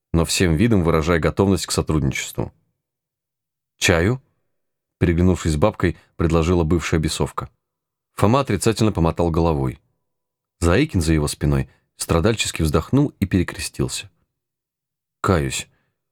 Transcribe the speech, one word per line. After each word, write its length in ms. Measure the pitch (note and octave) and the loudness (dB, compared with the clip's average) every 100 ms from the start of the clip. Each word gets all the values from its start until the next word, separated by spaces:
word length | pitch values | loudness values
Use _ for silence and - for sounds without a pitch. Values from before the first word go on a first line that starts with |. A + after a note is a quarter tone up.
| - | -4
но 140 | E2 E2 | 0 0
всем 300 | - F#2 D#2+ | 0 2 2
видом 280 | A#2 G#2 | 2 2
выражая 360 | E2 D#2+ D#2 E2+ | 2 0 2 0
готовность 460 | D#2+ D#2 G2 F2+ - | 0 0 2 0 -2
к 60 | |
сотрудничеству. 800 | - D2 D#2 C2+ C2 - - A1+ _ _ _ _ _ _ _ _ _ _ _ _ - | -4 -2 0 -2 -4 -10 -8 -10 _ _ _ _ _ _ _ _ _ _ _ _ -4
«Чаю?» 440 | - E2+ F2+ B2+ _ _ _ _ _ _ _ - | 0 2 2 -2 _ _ _ _ _ _ _ -2
переглянувшись 540 | F2 E2 F2+ E2+ E2+ | 0 2 2 2 0
с 20 | D2+ | 0
бабкой, 420 | G#2 - F2+ D#2+ _ - | 0 0 -4 -4 _ -2
предложила 460 | E2+ E2 E2 F2 | 0 2 2 0
бывшая 360 | D#2+ E2+ - E2 | 2 -2 0 -2
бесовка. 500 | D#2 - D2 - - _ _ _ _ _ _ | -2 -2 -6 -6 -12 _ _ _ _ _ _
Фома 280 | - G2+ C3 | 0 2 2
отрицательно 500 | - G#2+ A#2 G#2+ A2 | 0 0 0 2 0
помотал 400 | F#2+ E2 D#2 E2+ | 2 0 0 -2
головой. 480 | D#2+ E2+ D2+ C2 B1+ _ _ _ _ _ _ _ - | 0 0 0 -4 -6 _ _ _ _ _ _ _ -2
Заикин 420 | E2+ F#2 D#3 F#2+ | 0 2 0 -2
за 120 | D#2 | 0
его 140 | D#2 D2 | 0 -2
спиной 420 | - D2 C#2 C2 _ _ - | -4 -2 -2 -4 _ _ -12
страдальчески 680 | - E2 F#2+ A#2 - - | -2 0 0 -2 -4 -2
вздохнул 520 | D#2+ D#2 - C3 C#3+ - | 0 0 0 0 0 -2
и 60 | F#2 | -2
перекрестился. 840 | F#2 E2 - - - B1+ - - _ _ _ _ _ _ _ _ _ _ _ | -2 -2 -6 -12 -6 -6 -8 -14 _ _ _ _ _ _ _ _ _ _ _
Каюсь, 480 | - F2 C2+ - - _ _ _ _ | 0 0 0 -6 -12 _ _ _ _